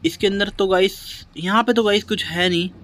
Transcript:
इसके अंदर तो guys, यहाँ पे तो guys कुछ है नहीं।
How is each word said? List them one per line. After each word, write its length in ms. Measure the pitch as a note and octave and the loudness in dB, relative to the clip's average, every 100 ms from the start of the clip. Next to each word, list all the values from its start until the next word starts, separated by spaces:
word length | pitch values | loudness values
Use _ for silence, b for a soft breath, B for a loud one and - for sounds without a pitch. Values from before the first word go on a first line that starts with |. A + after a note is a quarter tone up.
| E3 | -4
इसके 220 | - G3+ | 0 -2
अंदर 220 | G3 G3+ | 0 -2
तो 160 | - G3 | 0 2
guys, 280 | F#3 F#3+ - - - - - | 4 2 0 -16 -16 -16 -8
यहाँ 260 | F3 G#3+ | -2 0
पे 100 | A#3 | 2
तो 100 | A#3 | 2
guys 200 | G#3+ G#3 G#3 | 4 2 0
कुछ 200 | - - | -6 -4
है 220 | F3 F3+ | 0 2
नहीं। 200 | F3 F3+ - | 2 -2 -6